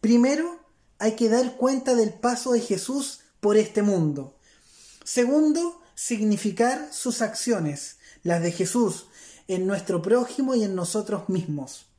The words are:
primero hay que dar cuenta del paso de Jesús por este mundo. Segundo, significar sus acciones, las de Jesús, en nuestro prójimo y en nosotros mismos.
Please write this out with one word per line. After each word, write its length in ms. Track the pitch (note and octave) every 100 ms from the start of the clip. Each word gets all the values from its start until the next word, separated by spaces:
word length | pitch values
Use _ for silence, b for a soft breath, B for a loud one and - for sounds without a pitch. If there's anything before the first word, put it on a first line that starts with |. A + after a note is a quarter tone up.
primero 580 | A3 A#3+ B3 D4+ E4+ E4+ _ _ _ _
hay 140 | G#3+
que 160 | A3 A3+
dar 280 | A#3 B3+ -
cuenta 380 | B3+ C4+ C4+
del 200 | A#3+ G#3+
paso 380 | - A#3+ A#3 C4
de 80 | A#3+
Jesús 600 | - F#3 - C4+ C4 - b b
por 200 | G#3 G#3+
este 240 | G#3+ G#3+
mundo. 560 | G#3 F#3+ D#3 D3 C3 _ B B B B B B
Segundo, 760 | - - A#3+ D4 D4+ D#4 E4+ - b
significar 920 | - - A#3 G#3+ G3+ G#3+ F3+ A#3 C#4 D4
sus 300 | - B3+ A3+
acciones, 800 | A3 - - G#3+ D#3 C#3+ - - B B
las 200 | E3+ E3+
de 80 | E3+
Jesús, 560 | E3+ F3+ A#3+ G#3+ - - B B B -
en 200 | F#3 F#3
nuestro 340 | G3 - F3
prójimo 540 | F3 A#3+ B3 - C4
y 100 | B3
en 100 | G#3
nosotros 540 | F#3 E3+ G#3+ G#3 G3+ -
mismos. 580 | F#3 D#3 D3 C3 - -